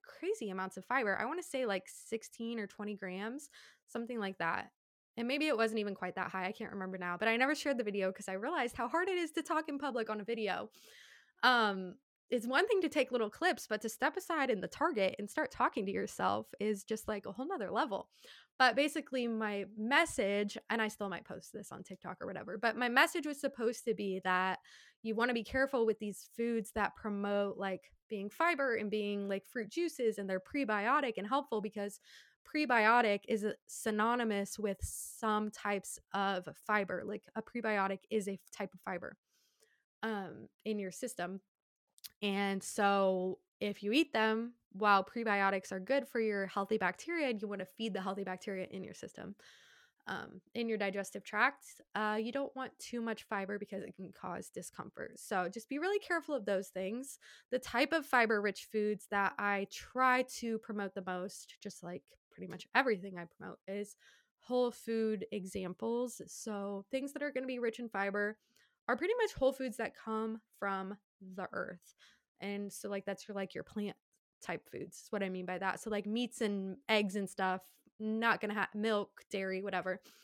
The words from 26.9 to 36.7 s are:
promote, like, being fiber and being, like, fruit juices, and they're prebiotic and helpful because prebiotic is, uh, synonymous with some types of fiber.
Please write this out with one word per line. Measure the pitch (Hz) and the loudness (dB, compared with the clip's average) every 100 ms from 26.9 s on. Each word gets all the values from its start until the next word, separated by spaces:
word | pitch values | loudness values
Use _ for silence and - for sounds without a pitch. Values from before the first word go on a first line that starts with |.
| - | 0
promote, | 220 202 202 202 202 190 | -4 -2 0 2 0 -2
like, | 196 185 - _ _ | -4 -4 -8 _ _
being | 208 202 | -8 -6
fiber | - 330 294 269 | 0 2 2 2
and | 226 208 | 2 0
being, | 214 208 202 202 | 0 0 -2 -2
like, | 196 - | -2 -4
fruit | 247 214 | -6 -4
juices, | - 339 - 233 214 | -2 -2 2 0 2
and | 196 | 0
they're | 185 | -2
prebiotic | 190 285 254 214 208 294 277 220 | -2 0 2 2 4 2 2 -2
and | 202 | 0
helpful | 269 285 220 | 0 0 -2
because | 202 214 202 - - - - _ | -2 -4 -6 -6 -16 -20 -20 _
prebiotic | - - 285 240 214 240 233 202 - | -4 0 4 6 8 8 6 4 2
is, | 214 214 | 0 0
uh, | - - | -4 -8
synonymous | - 226 214 226 240 226 202 196 - | -4 0 2 2 2 2 0 -2 -2
with | 208 190 | -2 -2
some | - - - - 220 214 214 | -4 -6 -10 -4 0 2 0
types | - 208 202 - - - | -2 -2 -2 -2 -12 -6
of | 196 196 185 185 - | 0 2 0 -4 -8
fiber. | - | 0